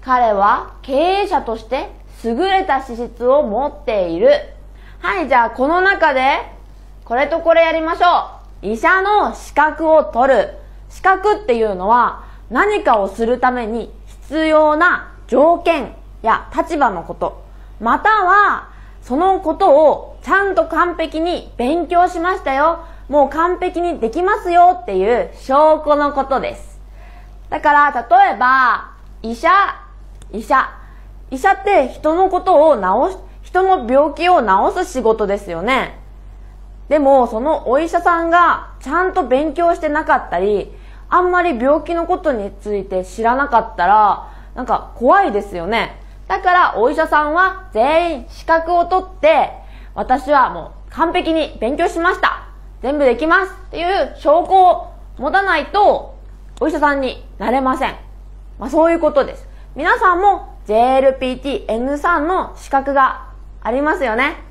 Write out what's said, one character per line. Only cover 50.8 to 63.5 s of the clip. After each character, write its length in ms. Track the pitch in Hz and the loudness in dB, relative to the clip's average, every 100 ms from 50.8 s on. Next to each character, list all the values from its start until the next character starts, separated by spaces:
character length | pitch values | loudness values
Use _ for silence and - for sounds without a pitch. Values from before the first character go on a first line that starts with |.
| - | -18
う 20 | |
完 240 | - 330 | -4 -2
璧 180 | 359 302 | 0 -2
に 240 | 320 302 - | -2 -4 -4
勉 200 | 220 294 | -6 -2
強 100 | 349 | -2
し 100 | 349 | 0
ま 140 | 339 | -2
し 80 | 381 | 0
た。 280 | - - - - - - | -4 -4 -14 -20 -20 -10
全 160 | 247 294 | -6 0
部 60 | 277 | 0
で 100 | 240 | 2
き 100 | 311 | 2
ま 200 | 359 381 | 2 0
す 60 | - - | -10 -16
っ 20 | |
て 80 | - | -8
い 60 | |
う 300 | 339 381 269 - | -4 -2 -4 -4
証 260 | 320 311 | 2 2
拠 220 | 359 381 359 | 4 4 6
を 260 | 320 - - - - | 4 -4 -18 -20 -8
持 140 | 262 | -2
た 120 | 370 | 0
な 140 | 392 330 | 0 -2
い 100 | 269 | -2
と、 500 | 392 392 220 - - - - - - | 2 4 2 -4 -18 -20 -20 -20 -4
お 80 | 311 | -4
医 40 | |
者 80 | 311 | 0
さ 120 | 294 | 0
ん 80 | 277 | 0
に 240 | 254 - - - | -4 -8 -16 -8
な 120 | 202 | -2
れ 100 | 254 | 0
ま 180 | 262 262 | 0 -2
せ 100 | 233 | -4
ん。 60 | - - - - - - - | -8 -18 -20 -20 -20 -20 -14
ま 80 | 202 | -4
あ、 40 | |
そ 180 | 311 330 | 2 2
う 40 | |
い 40 | 330 | 2
う 40 | |
こ 120 | 302 | 2
と 120 | 277 | 0
で 120 | 226 - | -2 -6
す。 120 | - - - | -18 -20 -18
皆 240 | - 330 466 | -6 -2 2
さ 160 | 403 349 | 2 4
ん 40 | |
も 380 | 403 381 - - - | 2 2 -4 -18 -2
ジ 80 | |
ェ 200 | 214 247 | 2 4
イ 20 | 262 | 4
エ 20 | |
ル 180 | 269 269 | 2 2
ピ 80 | 254 | -6
ー 80 | 254 | -6
テ 60 | 285 | -6
ィ 180 | 247 - | -8 -6
ー 60 | |
エ 60 | 220 | -4
ヌ 180 | 254 285 | -4 -2
三 300 | 320 339 302 | 0 0 0
の 260 | 370 320 - | -4 -4 -12
資 120 | - | -4
格 240 | 277 262 | -2 0
が 360 | 269 180 - - - - | 2 2 0 -16 -20 -20